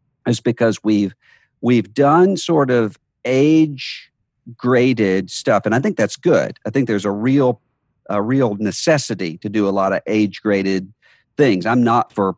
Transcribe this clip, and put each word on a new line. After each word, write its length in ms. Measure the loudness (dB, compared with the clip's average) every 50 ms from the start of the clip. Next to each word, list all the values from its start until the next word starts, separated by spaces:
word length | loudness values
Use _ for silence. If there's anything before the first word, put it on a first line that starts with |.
| _ _ _ _ -4 -4
is 120 | -4 -2
because 380 | -2 -4 -2 0 0 0 0 0 0
we've, 280 | 0 0 0 0 -2 -6 _ _ _ _ _ _ _ _ _
we've 320 | -2 0 2 2 0 -2 -2
done 440 | 0 2 4 6 6 4 4 2
sort 340 | -2 -2 -2 0 0 2 2
of 260 | 2 0 0 -2 -4 _ _ _ _ _ -6
age 840 | -2 0 2 4 4 4 4 2 2 -2 -8 -12 -14 -14 -16 -18 _ _ _ _ _ _ _ -20 -20 -14
graded 760 | -6 -2 0 2 2 2 2 2 2 0 0 0 0 -2 -6
stuff. 360 | -10 -6 -2 0 0 0 0
And 80 | 0 -2
I 60 | 0
think 160 | -2 -2 -2
that's 200 | -2 -2 -4 -4
good. 420 | -2 0 2 2 2 0 -2 -6 _ -10
I 60 | -6
think 160 | -4 -2 -2
there's 180 | 0 -2 -2 -2
a 60 | -4
real, 500 | -4 -2 0 0 2 2 2 0 0 -4 _ _ _ _ _ _ _ _ _ -6
a 140 | -4 -4 -2
real 320 | -2 0 0 0 -2 -2
necessity 840 | -4 -4 -6 -6 -4 0 0 0 0 0 -4 -8 -6 -6 -8 -8 -8
to 100 | -8 -6
do 200 | -2 -2 0 0
a 20 |
lot 220 | 0 0 0 0 -2
of 100 | -2 -4
age 340 | -2 0 0 0 0 -2 -4
graded 520 | -2 -2 0 0 0 -2 -2 -4 -6 -8 -16 _ _ _ _ _ _ _ _
things. 300 | 0 2 2 2 0 0
I'm 160 | 0 0 2 2
not 300 | 2 2 0 0 -2 -4
for 220 | -4 -2 -2 -4